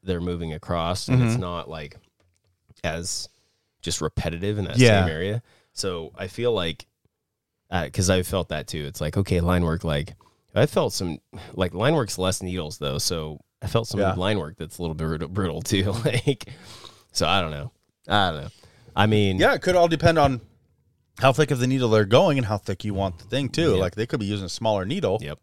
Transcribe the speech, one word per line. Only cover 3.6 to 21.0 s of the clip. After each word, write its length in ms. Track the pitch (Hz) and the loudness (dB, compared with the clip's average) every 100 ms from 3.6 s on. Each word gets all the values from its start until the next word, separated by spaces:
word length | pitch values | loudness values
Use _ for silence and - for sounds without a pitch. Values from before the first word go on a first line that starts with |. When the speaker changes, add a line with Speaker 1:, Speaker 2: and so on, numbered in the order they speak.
| _ _ | _ _
Speaker 1:
just 180 | - - | -6 -4
repetitive 580 | 76 - - 82 98 104 | -4 -4 -4 -4 -4 -2
in 60 | |
that 140 | 90 117 | -2 6
Speaker 2:
Yeah. 240 | 123 101 | 8 8
Speaker 1:
same 80 | 90 | 4
area. 300 | 78 95 110 - _ _ | 0 -4 -4 -8 _ _
So 380 | - 98 87 82 - | -8 -6 -6 -10 -10
I 100 | 92 | -12
feel 240 | - 120 | -2 0
like, 340 | 107 85 82 - _ _ _ _ _ _ _ _ | 2 0 -4 -14 _ _ _ _ _ _ _ _
uh, 180 | 87 76 | -4 -2
'cause 180 | - 92 | 0 2
I 120 | 92 | 2
felt 260 | 90 98 85 | 2 -2 -2
that 180 | 78 69 | -6 -6
too. 180 | 80 71 | -8 -8
It's 140 | - | -6
like, 160 | 76 98 | -4 -2
okay, 240 | 98 90 | 0 2
line 240 | 85 90 | 2 2
work, 200 | 82 82 | 2 0
like, 300 | 82 73 73 - _ _ _ | -2 -2 -4 -12 _ _ _
I 120 | - 139 | 0 2
felt 260 | - 135 | 2 -2
some, 260 | - 92 76 _ 90 - | -2 -4 -6 _ -18 -14
like, 200 | - 92 | -4 -4
line 200 | 90 120 | 0 0
work's 240 | 160 110 - | 2 0 -2
less 240 | 92 95 | -2 -2
needles 360 | 92 90 78 - | -4 -6 -6 -6
though, 200 | 73 69 | -4 -2
so 420 | - 85 78 76 _ _ | -2 -4 -6 -12 _ _
I 60 | 98 | -2
felt 220 | 113 113 | -2 -2
some 100 | 98 | 0
Speaker 2:
Yeah. 140 | 95 | 0
Speaker 1:
line 260 | 92 92 107 | 0 0 -2
work 180 | 78 - | -4 -10
that's 200 | 80 - | -14 -8
a 40 | |
little 120 | 87 | -6
bit 120 | 78 80 | -4 -4
brutal, 220 | 80 80 | -4 -4
brutal 340 | 92 92 76 | -4 -4 -4
too. 300 | - 101 98 104 | 0 2 2 0
<laughs> 60 | |
Like, 420 | 131 127 - 135 - - - - - - _ | 0 0 0 -2 -6 -18 -20 -20 -20 -20 _
so 140 | - 78 | -2 2
I 140 | 95 | 2
don't 100 | 82 | 0
know. 220 | 73 73 _ _ _ - | -6 -10 _ _ _ 0
I 240 | 104 95 | 2 2
don't 120 | 76 | 0
know. 60 | - - - _ - | -8 -14 -20 _ -10
I 120 | - 104 | 2 4
mean, 320 | 107 101 95 | 4 2 4
Speaker 2:
Yeah, 160 | 214 | 2
it 80 | 180 | 2
could 120 | 180 | 2
all 140 | 180 170 | 4 4
depend 300 | 165 170 165 | 4 2 4
on 240 | 143 127 - _ _ _ _ _ | 2 2 -10 _ _ _ _ _